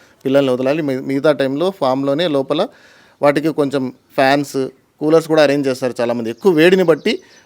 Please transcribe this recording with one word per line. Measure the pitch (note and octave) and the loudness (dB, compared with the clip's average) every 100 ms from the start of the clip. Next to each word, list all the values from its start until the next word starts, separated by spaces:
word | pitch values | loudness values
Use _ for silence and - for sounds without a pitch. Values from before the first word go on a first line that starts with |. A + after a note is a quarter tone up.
| _ _ | _ _
పిల్లల్ని | C3+ C3+ C3+ | -2 0 2
వదలాలి. | B2+ C3 D#3 | 0 -2 -2
మి-, | D3 C3 | -4 -6
మిగతా | C3+ C3+ D3+ | -6 -2 0
టైంలో | C#3 C#3 C#3 F3+ | 0 -2 -2 -4
ఫామ్‌లోనే | F#3+ C3+ C3 C#3 C#3 F3 | -2 -2 -2 -2 -2 -2
లోపల | C#3 C3 D3 G#3 - _ _ _ _ | -2 -2 -4 -4 -8 _ _ _ _
వాటికి | C#3+ C#3 D3+ | 0 0 -2
కొంచెం | D3 C#3+ C3+ B2+ - _ | -2 -2 -2 -6 -8 _
ఫ్యాన్స్, | - C3+ C#3+ C#3+ C#3 C3+ - _ _ | 0 2 2 0 -6 -6 -10 _ _
కూలర్స్ | D3+ D#3+ D#3 | 2 2 2
కూడా | D#3 | 2
అరేంజ్ | D3 C#3+ C3+ | 2 2 -2
చేస్తారు | B2+ B2+ A#2+ | -2 -4 -4
చాలామంది. | A#2+ A#2+ A2+ | -4 -2 -6
ఎక్కువ | A#2 G3+ | -2 2
వేడిని | D#3 E3+ F#3 | 4 4 4
బట్టి | F3 D3+ G#3 B3 - _ | 2 2 0 -4 -8 _